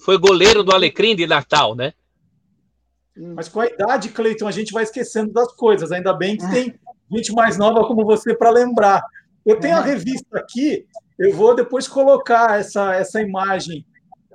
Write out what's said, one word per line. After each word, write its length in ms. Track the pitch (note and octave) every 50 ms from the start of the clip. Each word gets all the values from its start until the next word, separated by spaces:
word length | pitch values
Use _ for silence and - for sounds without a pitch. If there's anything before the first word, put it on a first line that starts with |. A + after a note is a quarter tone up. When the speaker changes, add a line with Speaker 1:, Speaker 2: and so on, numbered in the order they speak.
| -
Speaker 1:
foi 140 | - F#3+ F#3
goleiro 440 | E3+ G3 F#3+ E3+ F3+ G#3 A3+ G#3 G3
do 100 | F#3 F#3+
Alecrim 420 | F#3+ F3+ D3 - - G3 A3+ A3
de 100 | F3 E3
Natal, 480 | D#3+ D#3+ C#3+ C3+ - D3+ D3+ C3+ G#2+ A2+
né? 200 | B2 B2 D3+ - _ _ _ _ _ _ _ _ _ _ _ _ _ _ _ _ _ _ _ _ _ _ _ _ - E3 F3 E3+
Speaker 2:
Mas 140 | D#3+ E3 E3+
com 100 | - G#3+
a 60 | A#3
idade, 440 | A#3+ - - G3 A3+ C4+ C4 F#3 A3+
Cleiton, 380 | - - A3 A3 G#3+ A3 G#3 G#3+
a 40 |
gente 200 | E3 F#3+ A3 -
vai 120 | F#3 A3+ A3
esquecendo 500 | A3 - C4 A#3+ - - A3 A3 G#3+ F#3
das 180 | A#3 B3 A#3+ -
coisas. 380 | _ A#3+ A3 G#3 - E3 D3+
Ainda 220 | F3+ F3+ F3+ F#3+ F3+
bem 240 | D#3+ F3+ G3 G#3+ G#3+
que 80 | F3
Speaker 3:
É. 40 | F#3
Speaker 2:
tem 300 | G3 B3 B3+ A#3+ - _ _ - - _ _ _
gente 220 | G3 A3+ A3+ - G#3
mais 240 | A#3 A3+ A3+ E3 F#3+
nova 280 | G3+ A3 G#3+ A3+ G#3+
como 200 | - A#3+ A3 G#3+
você 280 | G#3 G#3+ G#3+ - A#3 A3+
pra 160 | A#3 A3+ A#3
lembrar. 540 | A3 A#3+ B3 B3 A#3+ A3 G#3 G3 F#3+ D3+ - - - - - _ _ _ _
Eu 140 | G#3+ A3 G#3+
tenho 160 | - D4 E4+
a 40 | E4
Speaker 3:
É. 40 | -
Speaker 2:
revista 560 | C#4 C#4+ G#3+ E3 A#3+ C4 - - _ - F#3+
aqui, 460 | - - - A#3+ C#4 D4+ B3 - - _ _ - - _ _ -
eu 160 | F3+ G3 E3+
vou 200 | D#3+ G#3+ A#3 B3
depois 320 | B3+ A#3 A#3+ B3+ B3+ C4
colocar 760 | - - C4+ C4+ C4+ C#4 C4 C4+ - A#3+ A3+ A#3 A3+ G#3 G#3
essa, 340 | F#3+ G3+ - G3+ G3+ G3 F#3
essa 280 | F#3 F#3 F#3+ - A3
imagem. 640 | G#3+ G3 F#3+ F#3+ F#3+ G3 F#3+ F3+ C#3+ E3+ E3 C#3+ - _ _ _ _ _ _ _ _ _